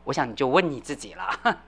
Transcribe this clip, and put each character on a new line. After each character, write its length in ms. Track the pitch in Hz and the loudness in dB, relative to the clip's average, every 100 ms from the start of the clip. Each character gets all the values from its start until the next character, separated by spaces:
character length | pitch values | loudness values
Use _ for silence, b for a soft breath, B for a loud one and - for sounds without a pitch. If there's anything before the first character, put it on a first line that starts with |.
我 80 | - | -4
想 160 | 139 123 | -2 0
你 60 | |
就 120 | 110 135 | 2 4
问 240 | 160 175 | 4 4
你 100 | 131 | -2
自 160 | - 143 | -8 -8
己 180 | 104 | -10
了， 140 | 90 92 - | -10 -6 -2
<laughs> 160 | - 196 | 0 0